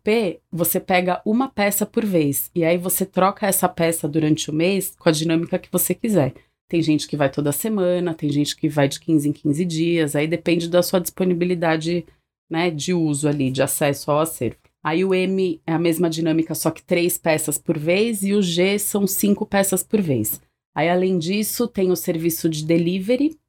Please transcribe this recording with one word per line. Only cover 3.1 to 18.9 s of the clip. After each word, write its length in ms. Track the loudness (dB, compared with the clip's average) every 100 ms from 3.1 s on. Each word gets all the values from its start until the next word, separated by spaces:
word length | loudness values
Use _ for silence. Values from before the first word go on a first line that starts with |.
| 0 0 2 -2
essa 220 | 0 0
peça 360 | 0 0 0 -2
durante 440 | 0 2 2 0
o 40 |
mês 400 | 0 0 0 -2 -2
com 80 | 0
a 40 |
dinâmica 440 | 0 2 0 0 -4
que 140 | -4
você 240 | -2 -2 -2
quiser. 380 | 0 0 0 -2 _ _ _
Tem 120 | -2
gente 260 | 2 0 0
que 80 | -2
vai 140 | -2
toda 240 | 0 -2
semana, 600 | -2 -2 0 0 0 -2
tem 160 | -4 -2
gente 280 | 0 -2 -2
que 100 | -2
vai 220 | 2 0
de 100 | 0
quinze 300 | 0 2 2
em 20 |
quinze 320 | -2 -2 0
dias, 540 | -2 -2 0 0 0 0
aí 100 | 0
depende 400 | -2 0 0 2
da 160 | 0
sua 160 | 2 0
disponibilidade, 1080 | -2 -2 0 0 0 0 0 0 0 -4 -6 _ _ _ -8
né, 180 | -2 -2
de 240 | -2 -2
uso 320 | 0 0 0 0
ali, 240 | 0 0
de 140 | 0
acesso 480 | -2 0 0 -2 0
ao 80 | 0
acervo. 380 | 0 -2 -6 -6 _ _
Aí 220 | -4 0 2
o 100 | 0
M 460 | 0 0 -2 -4 -4
é 60 |
a 80 | 0
mesma 300 | 0 2 0
dinâmica, 440 | 0 0 0 0
só 180 | -2 -4
que 120 | -4
três 340 | -2 0 0 0
peças 400 | 0 0 0 -4
por 200 | -4 -2
vez, 440 | 0 0 0 -2
e 120 | 0
o 80 | 2
G 360 | 2 2 0 0
são 280 | -2